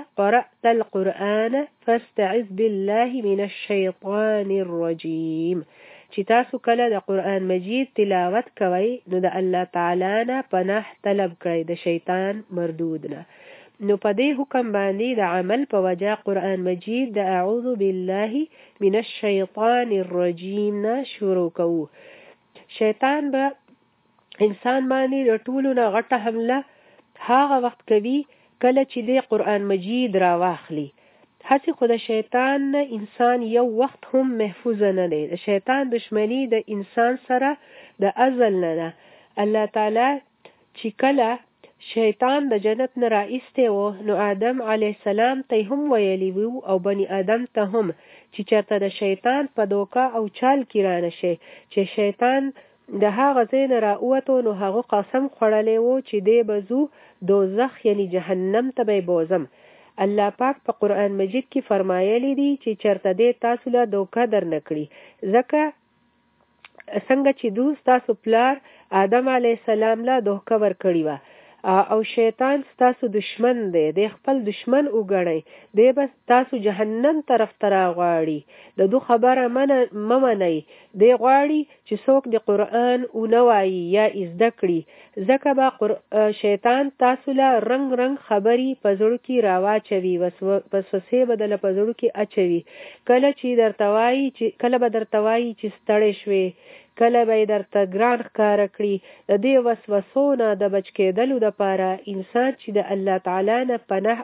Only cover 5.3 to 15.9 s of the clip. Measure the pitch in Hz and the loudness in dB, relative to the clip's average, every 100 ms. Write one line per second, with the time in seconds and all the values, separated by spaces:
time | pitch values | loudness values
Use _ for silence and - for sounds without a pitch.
5.3 | 160 165 180 - _ - - _ - 196 | -4 -4 -4 -8 _ -20 -20 _ -8 0
6.3 | 233 247 254 - 240 240 202 - 196 180 | 0 0 -4 -2 0 0 -2 -2 -4 -2
7.3 | 196 185 185 180 247 269 - 208 185 175 | -2 -2 -4 -4 -4 -4 -2 0 0 0
8.3 | 208 - - 190 180 214 247 - 185 185 | -2 -4 -4 -2 0 -2 -4 -6 -2 -2
9.3 | 190 185 180 180 175 175 180 185 214 233 | -2 -2 -2 -2 -2 -2 0 0 -2 -2
10.3 | 262 - 185 185 208 208 - 202 202 185 | -4 -4 -2 -2 -2 -6 -8 -4 -2 -2
11.3 | 170 175 170 165 170 180 170 - 185 190 | -6 -4 -4 -4 -6 -4 -4 -4 -4 -4
12.3 | 214 214 180 170 160 165 160 147 143 170 | -6 -10 -8 -6 -6 -6 -6 -10 -14 -16
13.3 | - - - - - 202 202 214 202 269 | -20 -20 -20 -20 -8 -4 -2 0 0 0
14.3 | 269 277 254 240 202 196 196 240 240 185 | -2 -4 -4 -2 -2 -2 -2 -4 -2 -2
15.3 | 185 185 240 277 202 185 | -2 -2 -2 -2 0 0